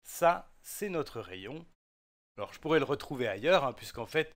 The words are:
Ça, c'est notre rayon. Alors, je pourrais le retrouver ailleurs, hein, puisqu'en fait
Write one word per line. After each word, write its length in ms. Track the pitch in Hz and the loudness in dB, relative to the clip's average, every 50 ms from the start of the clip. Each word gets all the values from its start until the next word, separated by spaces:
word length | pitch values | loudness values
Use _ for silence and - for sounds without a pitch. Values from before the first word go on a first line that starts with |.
| _ | _
Ça, 480 | - - - 170 165 175 185 - - - - - | -12 -2 4 4 6 4 4 -4 -14 -20 -20 -18
c'est 260 | - - - 208 202 | -16 -8 -6 -6 -2
notre 320 | 180 160 139 - - 117 | -2 -2 -4 -4 -6 -10
rayon. 440 | 101 - 92 92 95 107 143 160 170 - _ _ _ _ _ _ _ _ _ _ _ _ _ | -10 -10 -10 -10 -10 -10 -10 -12 -14 -18 _ _ _ _ _ _ _ _ _ _ _ _ _
Alors, 160 | - 101 - - | -10 -10 -10 -10
je 60 | - | -8
pourrais 200 | - 151 160 156 | 0 4 4 4
le 60 | 139 | 4
retrouver 420 | - 143 139 - - 147 127 127 | 4 0 -2 -2 -8 -4 -2 0
ailleurs, 360 | 110 95 101 113 160 190 180 139 | -2 -2 0 4 6 6 6 4
hein, 100 | 127 110 | 2 -4
puisqu'en 340 | - - - - 120 113 | -6 -12 -12 -10 -10 -10
fait 260 | - - 160 151 156 - | -2 0 0 0 0 -6